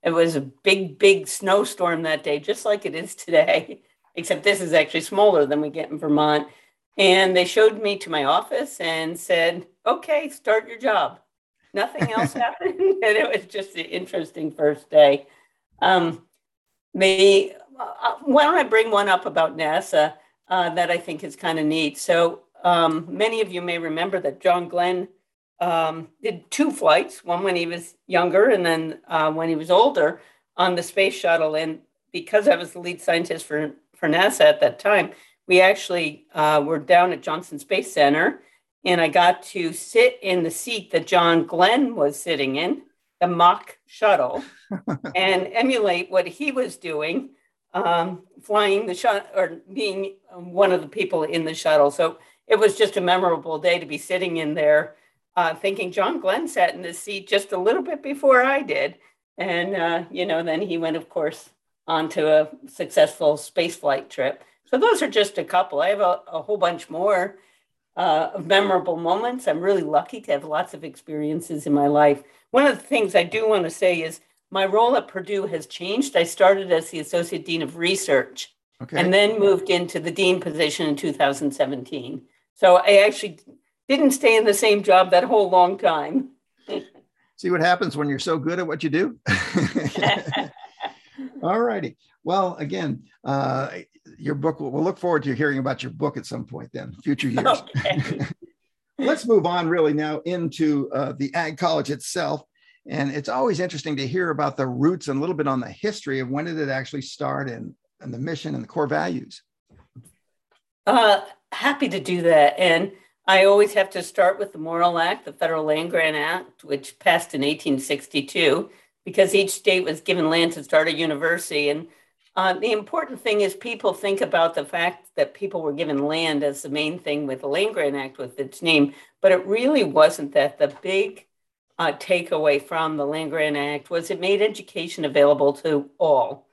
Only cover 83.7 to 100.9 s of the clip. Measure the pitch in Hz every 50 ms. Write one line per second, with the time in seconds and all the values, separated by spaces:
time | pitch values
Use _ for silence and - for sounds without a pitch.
83.7 | _ _ _ _ 269 277 311 277 269 - - 247 220 220 220 214 202 202 - 220
84.7 | 208 208 196 202 185 185 185 185 185 180 180 - 247 220 202 185 180 180 180 180
85.7 | 190 - - 185 160 151 143 147 - 269 254 - _ _ _ _ _ _ _ -
86.7 | - - - - _ - _ _ _ _ _ _ _ _ - 180 180 175 160 175
87.7 | 180 180 190 175 - 147 147 147 143 131 - 175 160 160 131 156 170 175 180 160
88.7 | 147 - - 160 135 160 190 - - - _ - - - - - - 190 - -
89.7 | - - 143 143 - - 190 202 202 202 - 156 139 135 135 143 - - - -
90.7 | _ _ - 185 - _ _ _ _ - 269 254 - 285 - 165 190 220 233 240
91.7 | 220 196 156 120 - _ _ _ _ _ _ - 175 196 190 180 175 - 151 147
92.7 | 180 190 170 147 - 127 - _ _ _ _ - 139 139 135 135 131 131 135 -
93.7 | - 90 - _ _ _ _ - - - 127 139 147 143 135 160 156 160 147 135
94.7 | 127 143 160 180 185 - - 180 170 151 127 139 127 113 151 147 139 135 131 139
95.7 | 135 - - 123 117 - 147 143 143 135 - - 120 123 120 - 123 - 113 117
96.7 | _ 117 - 123 - - - - 143 - - 131 113 135 - 262 160 - - -
97.7 | - 139 - - - 156 - - 165 - - - - _ - - _ _ _ _
98.7 | _ _ _ _ _ - 269 254 311 302 - 247 226 202 156 175 175 180 170 160
99.7 | 170 175 160 151 147 151 151 151 156 - - 170 180 180 170 156 135 - 160 151
100.7 | 147 143 139 -